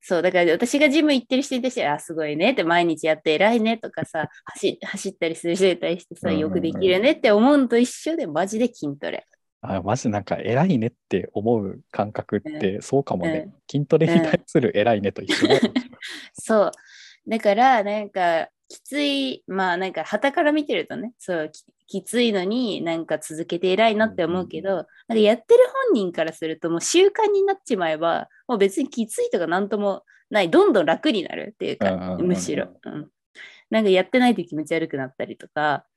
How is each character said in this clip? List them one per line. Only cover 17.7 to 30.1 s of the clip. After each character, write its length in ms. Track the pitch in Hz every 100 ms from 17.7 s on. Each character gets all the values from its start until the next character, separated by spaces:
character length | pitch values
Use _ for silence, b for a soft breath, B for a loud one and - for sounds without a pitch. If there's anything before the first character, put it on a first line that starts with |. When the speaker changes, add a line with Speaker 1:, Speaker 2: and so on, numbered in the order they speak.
| 247
Speaker 1:
な 160 | 202 208
ん 100 | 208
か、 400 | 196 175 165 - _ _
き 120 | -
つ 200 | - 277
い、 420 | 285 277 269 - -
ま 280 | 190 185
あ、 40 | 175
な 120 | 190
ん 40 |
か、 100 | 165
傍 280 | 156 214 277
か 100 | 277
ら 100 | 294
見 140 | 302 294
て 100 | 208
る 120 | 151
と 100 | 147
ね、 160 | 208 _
そ 240 | - 170
う、 80 | 156
き-、 120 | - _ _ _
き 120 | 196
つ 180 | 185 233
い 100 | 240
の 140 | 202 180
に 360 | 233 247 160
な 140 | 165 165
ん 100 | 160
か 120 | 151
続 280 | - 156 170
け 140 | 170
て 120 | 185
偉 160 | 185 226
い 60 | 208
な 80 | 220
っ 100 | 185
て 80 |
思 200 | 160 180
う 40 | 180
け 140 | 160
ど、 80 | 190
Speaker 2:
う 20 |
ん 40 | 185
う 20 |
ん 20 |
う 40 |
ん。 20 | - b _
Speaker 1:
な 60 | 226
ん 20 |
か 40 |
や 120 | 208
っ 120 | 220 -
て 80 | 466
る 40 | 508 539 523
本 40 |
人 180 | 285 185
か 100 | 175
ら 80 | 160
す 160 | - 160
る 100 | 156
と 120 | 170
も 80 | 170
う 40 |
習 260 | - 339 403
慣 220 | 403 427
に 120 | 403
な 120 | 392 392
っ 20 |
ち 120 | - 208
ま 140 | 170
え 80 | 156
ば、 320 | 165 165 - b -
も 80 | 214
う 20 |
別 240 | 196 196
に 80 | 262
き 160 | - 220
つ 100 | -
い 100 | 480
と 100 | 214
か 80 | 165
な 120 | 180
ん 80 | 202
と 100 | 214
も 260 | 202 190 _